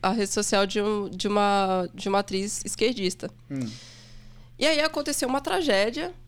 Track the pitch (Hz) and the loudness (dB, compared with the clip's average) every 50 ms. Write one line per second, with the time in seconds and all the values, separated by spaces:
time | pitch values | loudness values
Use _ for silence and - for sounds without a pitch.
0 | - 190 208 226 202 196 - 208 202 - 220 196 202 190 202 214 202 214 214 208 | 0 0 0 0 0 0 0 -2 0 2 4 2 2 2 0 0 0 0 0 -2
1 | 202 190 190 185 - 202 208 208 202 202 202 196 196 190 185 185 180 175 - 185 | -2 -6 -6 -4 -2 2 2 4 4 4 4 4 2 2 2 0 0 -2 -6 -6
2 | - 202 190 202 202 - 190 190 196 208 - - - - - - 220 233 247 190 | -2 0 2 2 0 0 -2 -2 -2 -2 -6 -6 -6 -8 -2 0 0 0 2 0
3 | 196 180 180 - - - - - - - 139 135 127 110 113 127 - - - - | -2 -2 -2 -4 -10 -12 -12 -14 -14 -8 -6 -4 -4 -6 -8 -12 -16 -20 -20 -20
4 | - - - - - - - - - - - - 247 302 320 294 302 311 311 302 | -20 -20 -20 -18 -18 -18 -20 -20 -20 -20 -6 0 2 2 4 2 2 0 -2 -2
5 | 294 302 285 - 302 247 254 277 277 - 370 381 339 285 208 190 202 226 233 294 | -4 -2 -2 -2 -2 -2 -2 -2 0 0 0 0 2 4 4 4 4 2 0 -4
6 | 330 359 359 - - | -6 -6 -8 -12 -20